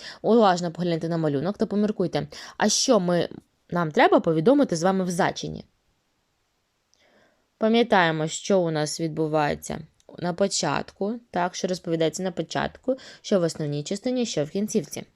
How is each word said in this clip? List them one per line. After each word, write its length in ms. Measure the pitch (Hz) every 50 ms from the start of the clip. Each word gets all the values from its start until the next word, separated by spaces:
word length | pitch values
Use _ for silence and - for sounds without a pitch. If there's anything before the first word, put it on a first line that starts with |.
| - - - - -
уважно 500 | - 214 240 220 196 180 170 175 175 165
погляньте 360 | - 175 175 165 165 165 165
на 100 | 170 165
малюнок 400 | 160 156 143 135 139 175 208 -
та 80 | 226
поміркуйте, 600 | 196 196 202 208 202 214 - 190 165 - 151 147 147 - - - - -
а 120 | _ - 208
що 320 | - - - - 254 208
ми, 280 | 180 175 175 170 - - - - _ _ _ _ _ _
нам 200 | - 175 175 156
треба 300 | 147 226 269 370 415 294
повідомити 560 | 202 175 165 160 160 208 277 294 277 180 180
з 60 | 160 160
вами 220 | 190 190 190 185
в 60 | 180
зачині. 540 | 180 170 185 143 139 - - 147 156 - - _ _ _ _ _ _ _ _ _ _ _ _ _ _ _ _ _ _ _ _ _ _ _ _ _ _ _ _ _ _ _ _ _ _ _ _ _ _ _
Пам'ятаємо, 720 | 226 220 226 233 240 240 226 196 175 165 160 160 156 160
що 320 | - - - - 202 190
у 100 | 175 165
нас 300 | 160 151 151 151 - -
відбувається 840 | 165 165 151 156 160 156 151 156 147 147 - - - - - - 160 - _ _ _ - - -
на 160 | - 175 175
початку, 840 | 170 196 202 - - - 160 139 - - - - _ 196 202 226 247 240 _
так, 240 | - 180 175 180 -
що 140 | - - -
розповідається 540 | 185 175 - 175 165 165 165 156 156 - 185
на 100 | 190 180
початку, 640 | - 165 156 - 139 143 143 - - _ - 262 262 - - - -
що 200 | _ - 220 190
в 20 | 170
основній 420 | 160 - - 160 147 147 147 143
частині, 420 | - 196 202 - 254 247 254 240
що 180 | 226 - 165 147
в 60 | 147
кінцівці. 540 | - 196 214 208 - 220 147 - - - - _ _